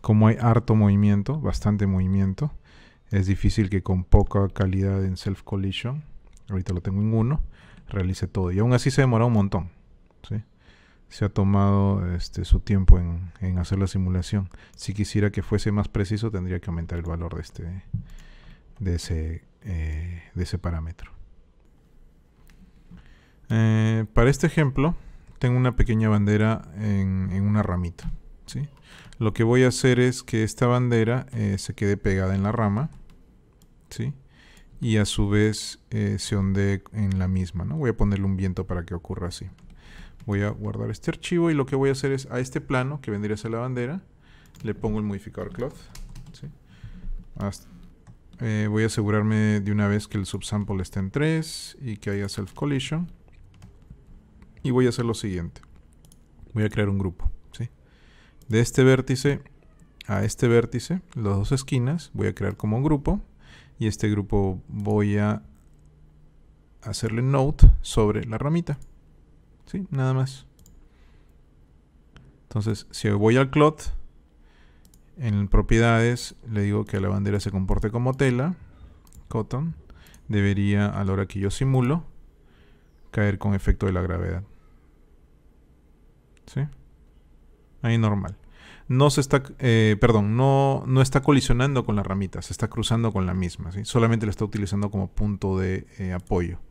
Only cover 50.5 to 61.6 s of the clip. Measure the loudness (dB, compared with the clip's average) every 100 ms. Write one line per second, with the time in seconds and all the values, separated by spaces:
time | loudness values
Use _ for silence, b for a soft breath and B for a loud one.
50.5 | -4 -4 -4 -4 -4 -4 -2 0 0 -4
51.5 | -10 -16 -14 -12 -8 -6 -4 -4 -8 -10
52.5 | -6 -4 -4 -4 -6 -6 -10 -20 -20 -20
53.5 | -20 -20 -20 -20 -20 -20 -20 -20 -20 -20
54.5 | -10 -2 2 2 2 -2 -2 -4 -4 -6
55.5 | -10 -20 -20 -20 -20 -20 -20 -20 -20 -10
56.5 | -2 -2 0 0 0 -2 -2 -2 -2 -14
57.5 | -12 -12 -12 b b b b b b -2
58.5 | 2 2 4 6 6 2 0 0 -2 -6
59.5 | -20 _ _ -20 _ -6 -2 -2 0 4
60.5 | 4 2 -4 -6 -8 -6 -6 -2 -2 0
61.5 | -2